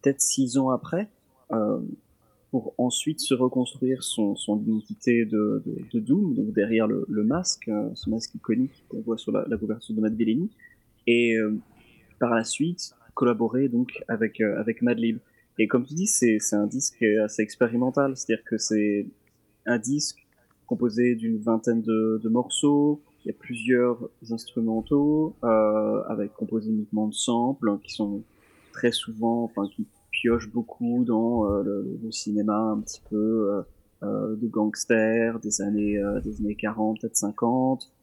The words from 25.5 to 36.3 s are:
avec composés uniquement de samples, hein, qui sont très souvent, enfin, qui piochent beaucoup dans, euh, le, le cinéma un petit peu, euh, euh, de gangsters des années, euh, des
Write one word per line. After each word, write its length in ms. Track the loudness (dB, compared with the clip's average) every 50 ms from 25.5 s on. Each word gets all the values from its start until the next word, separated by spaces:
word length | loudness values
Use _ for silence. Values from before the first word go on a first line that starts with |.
| 4 4 4 4 4 2 2 2 0 0 -2 -4
avec 260 | -4 -4 -4 -6 -6
composés 380 | -8 -6 -2 -2 -2 -2 0
uniquement 380 | -2 -2 -2 -2 -2 -2 0 -2
de 40 | -2
samples, 560 | -2 -2 0 2 2 2 0 0 0 0 0
hein, 120 | 0 0 _
qui 100 | -12 -6
sont 300 | -4 -4 -4 -4 -6 -10 _ _ _ _ _ _ _ _ _
très 220 | -10 0 0 2 2
souvent, 500 | 0 -6 -8 -6 -2 0 0 2 0 -2
enfin, 240 | -2 -2 -4 -4 -4 -4
qui 100 | -8 -10 -10 _ _ _ _
piochent 400 | -8 -2 2 2 2 2 0 -4
beaucoup 540 | -4 -4 -4 -4 -6 -6 -4 -2 2 2 2
dans, 480 | 2 2 2 2 2 2 2 2 2
euh, 120 | 2 0 0
le, 360 | -2 -2 -4 -4 -6 -8 -8
le 100 | -8 -8
cinéma 460 | -10 -8 -6 -2 -2 0 2 2 2 0
un 220 | 0 0 -2 -2
petit 220 | -4 -8 -12 -14 -10 -4
peu, 420 | -2 0 0 2 2 2 0 0
euh, 100 | 0 -2 -4 -8 -14 _ _ _ _ _ -8
euh, 320 | -4 -4 -4 -4 -4 -4 -4
de 100 | -4 -2
gangsters 960 | 0 0 0 0 0 -4 0 2 2 4 4 4 2 2 2 0 -2 -4
des 200 | -6 -4 -4 -2
années, 360 | -2 0 0 0 0 0 0 0
euh, 240 | -2 -2 -2 -4
des 180 | -4 -6